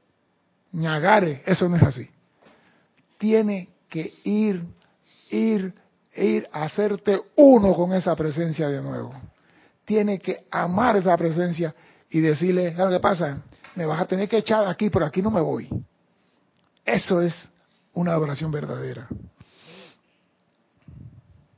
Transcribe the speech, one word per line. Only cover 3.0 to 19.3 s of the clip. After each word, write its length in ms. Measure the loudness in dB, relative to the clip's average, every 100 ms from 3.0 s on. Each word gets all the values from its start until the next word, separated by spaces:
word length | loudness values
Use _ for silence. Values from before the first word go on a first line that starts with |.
| _ _
Tiene 500 | 2 2 2 -2 -8 _ _
que 240 | -8 -8 -8
ir, 400 | -2 0 0 -2 -6 -16 _ _ _ _ -6
ir, 440 | -2 0 0 -2 -10 _ _ _ -4
ir, 320 | 0 0 -4
hacerte 720 | -8 -6 -2 -2 -2 -2 -2 -2 8
uno 380 | 10 10 6
con 180 | 2 0
esa 240 | 0 -2 -2
presencia 540 | -2 -2 -4 -2 -4
de 100 | -4
nuevo. 320 | -6 -10 -12 -14 -20 _ _ _ _ _
Tiene 340 | -4 0 0 -2
que 280 | -6 -8 -8
amar 460 | -6 -2 2 2 4
esa 180 | 4 2
presencia 560 | 2 0 -2 -2 -6 -8 _ _ _
y 120 | 0
decirle, 540 | 2 2 2 0 0
"¿Sabes 180 | 0 0
lo 60 | 2
que 40 |
pasa? 400 | 2 0 -2 -6 -14 -20 -16
Me 100 | -8
vas 160 | -4 -4
a 60 | -2
tener 240 | -4 -2
que 80 | -2
echar 280 | 0 0 0
aquí, 220 | -2 -2
pero 160 | 0
aquí 160 | -2 -2
no 100 | -2
me 120 | 0
voy". 260 | -2 -4 -6 -10 -10 _ _ _ _ _ _ _ _ _ -4
Eso 340 | -2 0 0
es 300 | 0 -4 -12 _ _ _ _
una 200 | -6 -2
adoración 380 | -2 -2 -4 -6
verdadera. 560 | -6 -8 -10 -10 -12 -14 -16 -16